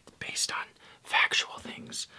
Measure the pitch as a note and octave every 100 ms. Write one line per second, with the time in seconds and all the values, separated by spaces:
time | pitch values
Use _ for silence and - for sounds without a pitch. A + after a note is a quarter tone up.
0 | - - - - - - - - - -
1 | - - - - - - - - - -
2 | -